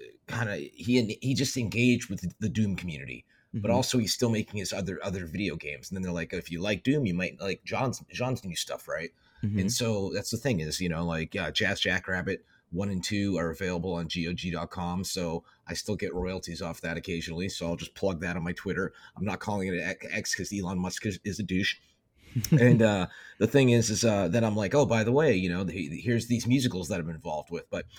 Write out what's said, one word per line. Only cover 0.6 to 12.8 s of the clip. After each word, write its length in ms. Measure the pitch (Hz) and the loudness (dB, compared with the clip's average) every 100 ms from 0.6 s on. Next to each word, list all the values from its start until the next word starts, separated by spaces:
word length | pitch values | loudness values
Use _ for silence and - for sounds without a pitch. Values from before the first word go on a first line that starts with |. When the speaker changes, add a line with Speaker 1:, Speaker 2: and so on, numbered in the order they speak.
| 71 - 87 123 | -8 -6 4 4
Speaker 1:
en-, 180 | 107 107 | 4 0
he 140 | 127 | 0
just 220 | 135 - - | 2 2 0
engaged 520 | 110 101 123 117 - | -2 4 4 4 0
with 240 | 98 87 - | -4 -6 -2
the 100 | 104 | -2
Doom 280 | - 107 92 | 2 0 0
community, 480 | 90 73 67 60 - _ _ 117 | -4 -8 -8 -12 -14 _ _ -4
but 120 | 104 | 0
Speaker 2:
Mm-hmm. 80 | 120 | 2
Speaker 1:
also 220 | 117 127 | 2 2
he's 140 | 104 | 2
still 180 | - 120 | 2 2
making 280 | 110 - 104 | 2 -2 -4
his 140 | 92 | -6
other, 260 | 98 92 85 | -4 -4 -4
other 260 | 92 92 85 | -4 -6 -6
video 280 | 85 101 | -4 -2
games. 340 | 78 73 71 - | -4 -8 -10 -8
And 80 | 95 | -6
then 60 | |
they're 80 | 92 | -4
like, 220 | 87 82 | -4 -4
"If 180 | 90 - | -6 -6
you 100 | 85 | -4
like 220 | 98 98 | -2 0
Doom, 240 | - 147 117 | 2 2 2
you 80 | |
might 260 | 87 92 - | 0 -2 -4
like 220 | 98 90 | -6 -6
John's, 400 | - 107 127 - - | -4 -2 -2 -4 -8
John's 340 | - 123 123 | -4 -2 -4
new 120 | 98 165 | -6 -6
stuff, 320 | - - - | -6 -8 -6
right?" 220 | 76 82 _ _ - | -6 -8 _ _ -6
Speaker 2:
Mm-hmm. 160 | 107 101 | -2 0
Speaker 1:
And 120 | 95 | 0
so 380 | 117 117 107 98 | 2 0 0 0
that's 200 | 98 - | -4 -4
the 40 | - | -4
thing 220 | 143 98 | 0 0
is, 220 | 78 76 | 0 -2
you 80 | 90 | -2
know, 180 | 80 85 | 0 0
like, 300 | 80 78 104 | -2 -4 -4
uh, 160 | 80 | -4
Jazz 260 | 78 101 98 | 0 0 0
Jackrabbit 680 | 98 92 92 92 90 95 _ _ - | 0 0 -2 -4 -2 -4 _ _ -10
one 160 | 85 | -4